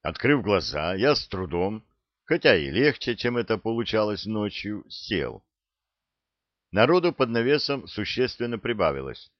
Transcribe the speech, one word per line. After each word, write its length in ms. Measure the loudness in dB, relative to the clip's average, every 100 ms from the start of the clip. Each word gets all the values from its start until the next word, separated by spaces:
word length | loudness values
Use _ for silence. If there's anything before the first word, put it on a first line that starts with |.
Открыв 400 | -6 0 2 2
глаза, 520 | 2 0 0 -4 -2
я 200 | 0 2
с 120 | 2 -2
трудом, 560 | -8 -4 -2 -2 -4 _ _ _ _
хотя 320 | -2 2 4 4
и 140 | 2
легче, 440 | 2 2 0 -6
чем 220 | -2 -2 -2
это 200 | -2 -2
получалось 680 | -2 -4 0 0 0 -2 -4
ночью, 580 | -4 -4 -4 -8 -8 -10
сел. 560 | -16 -4 -2 -2 -8 _ _ _ _ _ _ _ _ _ _ _ _ _
Народу 400 | 4 6 6 2
под 180 | 0 0
навесом 560 | 2 2 2 0 -4 -6
существенно 720 | -6 -4 0 0 0 -6 -4
прибавилось 720 | -4 0 0 0 -6 -12 -18